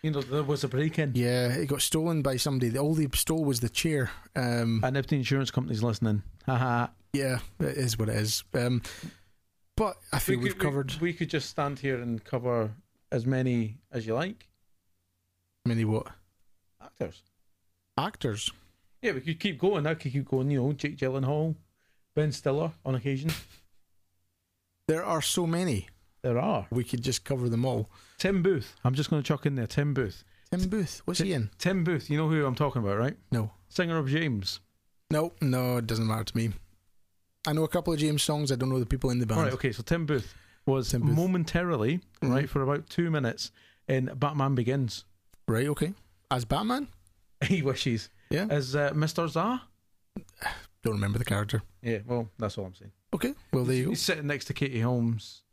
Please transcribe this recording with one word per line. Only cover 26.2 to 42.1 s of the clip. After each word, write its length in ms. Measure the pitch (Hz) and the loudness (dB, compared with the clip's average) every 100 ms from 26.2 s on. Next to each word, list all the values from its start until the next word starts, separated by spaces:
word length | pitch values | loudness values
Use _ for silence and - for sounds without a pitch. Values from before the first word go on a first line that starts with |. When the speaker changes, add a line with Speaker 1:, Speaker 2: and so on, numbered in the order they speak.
Speaker 1:
There 160 | 127 120 | -2 0
are. 280 | - 151 98 | 2 0 -2
Speaker 2:
We 120 | 123 | -4
could 200 | 117 123 | -2 -2
just 200 | 131 120 - | -2 -4 -4
cover 240 | 135 123 | -2 0
them 160 | 113 131 | 2 0
all. 240 | 117 107 - - - | 0 -4 -10 -20 -4
Speaker 1:
Tim 240 | 185 196 | 0 4
Booth. 340 | 175 170 107 - | 4 2 -2 -2
I'm 120 | 127 131 | 0 0
just 140 | 147 | 0
gonna 120 | 156 | 0
chuck 240 | 135 151 151 | 2 0 0
in 100 | 139 | -2
there, 120 | 110 | -2
Tim 260 | - 147 | 0 0
Booth. 300 | 131 113 - - - - | 0 -2 -4 -18 -20 -6
Speaker 2:
Tim 160 | 180 185 | -2 0
Booth. 320 | 214 180 - - | 0 -2 -4 -6
What's 140 | 180 | -2
Speaker 1:
Ti-, 60 | 185 | 0
Speaker 2:
he 60 | |
in? 160 | 160 107 - | 0 -2 -2
Speaker 1:
Tim 260 | 180 190 | 0 2
Booth. 260 | 170 160 - | 2 0 0
You 80 | 147 | 0
know 120 | 156 | 2
who 160 | 160 143 | 2 2
I'm 100 | 120 | 2
talking 260 | 147 123 | 0 2
about, 160 | 101 101 | 0 2
right? 180 | 123 - - | 0 -2 -4
Speaker 2:
No. 200 | 120 107 - _ | -2 -2 -6 _
Speaker 1:
Singer 280 | - 170 165 | -2 0 0
of 100 | 135 | 2
James. 520 | 151 160 110 95 - _ _ _ _ _ | 0 0 -2 -4 -8 _ _ _ _ _
Speaker 2:
No, 220 | 151 165 - | 0 0 0
no, 360 | 143 127 127 123 | 0 2 2 0
it 100 | 113 | 0
doesn't 200 | 113 113 | 0 0
matter 160 | 110 | 0
to 140 | 104 117 | -2 -2
me. 140 | 113 98 - _ _ _ _ _ _ _ - | -2 -4 -12 _ _ _ _ _ _ _ -2
I 80 | |
know 100 | 151 | 0
a 40 | 156 | 2
couple 260 | 180 175 | 0 0
of 60 | 156 | 2
James 240 | 151 151 | 2 2
songs. 280 | - 151 143 | 2 0 0
I 40 | 127 | 0
don't 140 | 127 | 2
know 100 | 131 | 0
the 60 | 120 | 0
people 240 | 131 135 | 0 2
in 100 | 123 | 2
the 60 | 113 | 2
band. 160 | 107 | 2
Speaker 1:
Right, 120 | 147 | 2
okay, 180 | 127 135 | 0 -2
so 120 | 107 | -4
Tim 220 | 110 170 156 | -2 -2 2
Booth 280 | 143 - - - _ - | -2 -2 -14 -20 _ 0
was 240 | 135 117 | 0 0
Speaker 2:
Tim 120 | 123 | 0
Booth. 140 | 143 147 | 2 4
Speaker 1:
momentarily, 840 | 185 185 160 170 175 151 110 175 - | 2 2 0 0 0 2 2 0 -6